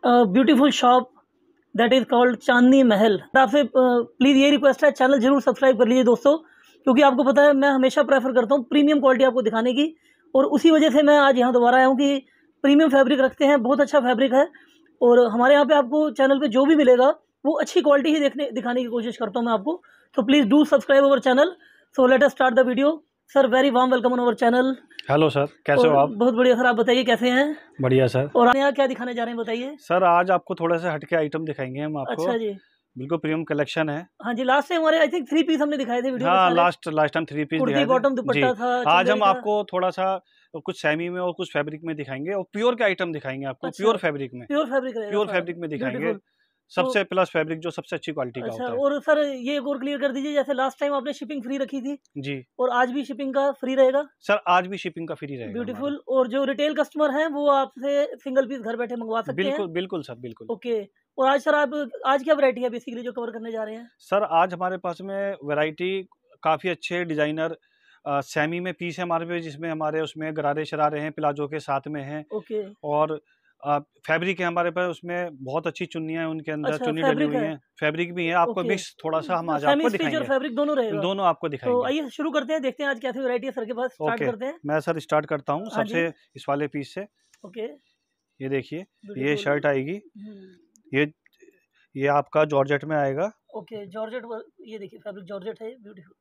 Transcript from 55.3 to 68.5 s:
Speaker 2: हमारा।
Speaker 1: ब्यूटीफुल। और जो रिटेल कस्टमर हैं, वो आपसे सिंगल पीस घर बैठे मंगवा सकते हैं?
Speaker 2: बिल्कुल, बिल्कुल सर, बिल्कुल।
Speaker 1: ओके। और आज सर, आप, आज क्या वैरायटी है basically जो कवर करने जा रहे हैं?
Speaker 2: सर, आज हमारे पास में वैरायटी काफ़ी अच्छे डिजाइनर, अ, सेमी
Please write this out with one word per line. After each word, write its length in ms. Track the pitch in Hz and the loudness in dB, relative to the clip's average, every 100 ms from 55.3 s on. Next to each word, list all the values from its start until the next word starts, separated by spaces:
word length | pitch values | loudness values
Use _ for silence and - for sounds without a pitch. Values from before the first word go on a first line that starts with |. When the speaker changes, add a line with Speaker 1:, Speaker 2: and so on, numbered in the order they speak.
| 135 | -12
Speaker 2:
हमारा। 100 | 110 | -10
Speaker 1:
ब्यूटीफुल। 480 | 214 240 233 277 285 - | -10 -10 -8 -8 -8 -4
और 200 | 262 233 | -2 0
जो 160 | 262 | -2
रिटेल 300 | 269 254 294 | -2 -2 -2
कस्टमर 380 | 311 294 302 302 | -2 -6 -2 -2
हैं, 160 | 269 320 | 0 -4
वो 220 | 285 294 | -2 0
आपसे 680 | 277 269 - 269 285 294 - | 0 -2 -6 -4 -2 -4 -6
सिंगल 280 | - 262 277 | -4 -2 -2
पीस 140 | 277 | -4
घर 160 | 220 233 | -8 -8
बैठे 200 | 240 240 | -8 -8
मंगवा 260 | 226 226 | -6 -6
सकते 220 | 220 139 | -6 -4
हैं? 80 | 196 | -4
Speaker 2:
बिल्कुल, 160 | 277 190 | -4 -6
बिल्कुल 340 | 165 185 180 | -6 -6 -8
सर, 140 | 139 120 | -10 -14
बिल्कुल। 320 | 123 113 113 | -16 -16 -12
Speaker 1:
ओके। 560 | 226 247 226 196 _ _ - | -12 -6 -6 -8 _ _ -2
और 100 | 262 | 0
आज 140 | 277 | 0
सर, 140 | 311 302 | 0 0
आप, 340 | 294 294 277 - 254 | 0 -4 -8 -8 -2
आज 180 | 277 | -2
क्या 100 | 269 | 0
वैरायटी 280 | 311 269 240 | 0 0 0
है 80 | 247 | -6
basically 340 | 233 - 233 | -8 -12 -12
जो 80 | 247 | -12
कवर 200 | 240 233 | -10 -10
करने 200 | 226 226 | -12 -12
जा 120 | 220 | -10
रहे 120 | 214 220 | -10 -12
हैं? 160 | 233 _ | -18 _
Speaker 2:
सर, 240 | _ 190 | _ -2
आज 300 | 208 165 185 | 0 0 0
हमारे 240 | 180 180 185 | -2 -8 -6
पास 200 | 180 170 | -8 -10
में 340 | 190 196 196 196 | -10 -8 -8 -8
वैरायटी 640 | 143 147 156 156 180 190 185 _ _ _ | -6 -2 -2 -4 -6 -6 -10 _ _ _
काफ़ी 260 | 160 156 185 | -2 -2 -2
अच्छे 340 | 165 - 175 175 | -6 -6 -6 -4
डिजाइनर, 520 | 151 151 156 165 165 _ _ _ _ - | -2 -2 -2 -6 -8 _ _ _ _ -6
अ, 140 | 143 | -6
सेमी 380 | 139 160 151 | -4 -4 -4